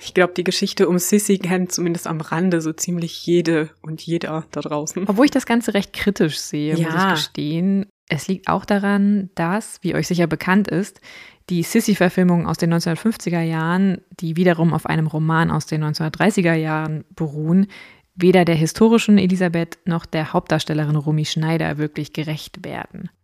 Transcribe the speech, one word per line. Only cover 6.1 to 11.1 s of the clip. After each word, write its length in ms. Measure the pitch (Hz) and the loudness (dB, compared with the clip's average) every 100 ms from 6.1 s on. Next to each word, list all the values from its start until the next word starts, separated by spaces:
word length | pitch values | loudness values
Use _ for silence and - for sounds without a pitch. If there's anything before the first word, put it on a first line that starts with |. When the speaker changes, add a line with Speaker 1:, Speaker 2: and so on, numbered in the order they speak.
| 196 165 - | 0 0 -2
Speaker 2:
sehe, 340 | - 151 151 | -8 -4 -2
muss 80 | 165 | 0
Speaker 1:
Ja. 280 | 160 165 190 | 0 0 0
Speaker 2:
ich 60 | |
gestehen. 720 | - - - 147 165 190 196 190 _ _ | 0 -2 -6 -4 0 0 0 -2 _ _
Es 180 | 151 - | -6 -4
liegt 200 | 185 - | -4 -2
auch 180 | 175 - | -2 0
daran, 640 | 202 202 202 202 208 190 | 0 2 2 2 2 -2
dass, 440 | - 170 202 - - | -4 -2 -2 -6 -8
wie 140 | 175 | -4
euch 140 | 151 156 | -2 0
sicher 180 | 175 170 | 0 0
bekannt 420 | 160 - 196 196 | 0 2 2 2
ist, 320 | 160 208 - - | -2 -4 -10 -20